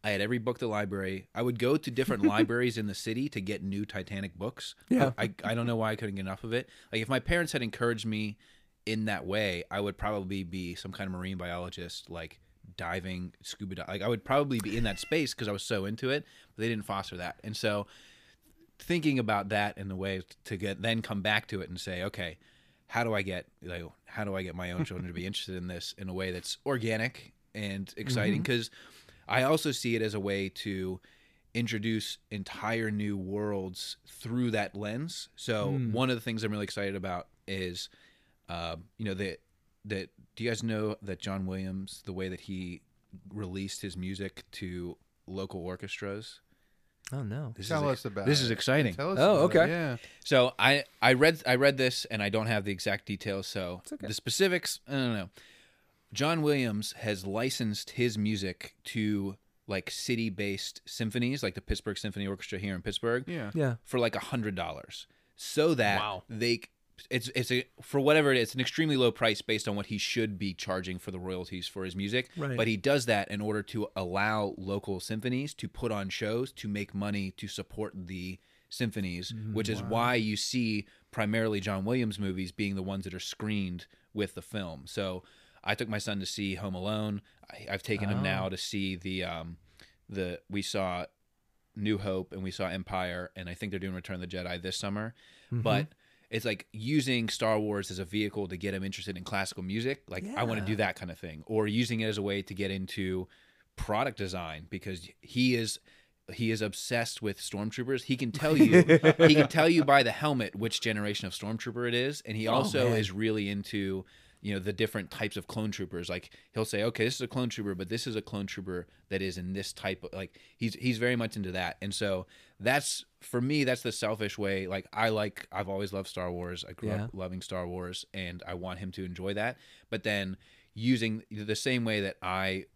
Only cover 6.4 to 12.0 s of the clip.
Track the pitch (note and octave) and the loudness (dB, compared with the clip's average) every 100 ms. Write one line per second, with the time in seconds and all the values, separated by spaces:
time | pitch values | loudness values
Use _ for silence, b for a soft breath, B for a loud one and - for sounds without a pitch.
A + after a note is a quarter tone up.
6.4 | A2+ A#2+ - b b A2 A2+ C3 - E3+ | -2 -2 -4 b b -4 0 0 2 2
7.4 | E3 D3 A#2 - A#2+ A2+ G#2+ G#2+ G#2+ G2+ | 2 0 -2 0 0 0 -2 -2 -4 -6
8.4 | b b b b - A2 A2 F#2+ D#2+ G2+ | b b b b -4 0 0 -2 0 0
9.4 | G#2 F2 - G2 G2+ F#2 G#2 G#2 F#2 G2 | 2 0 -4 -2 -2 -2 -2 -2 -2 -4
10.4 | F2+ F#2 F2 F2 G2 F2+ G2 F#2 F#2 F#2 | -4 -6 -6 -8 -10 -8 -6 -4 -4 -4
11.4 | F2 F2 F2+ E2+ F2 - | -4 -4 -6 -8 -10 -12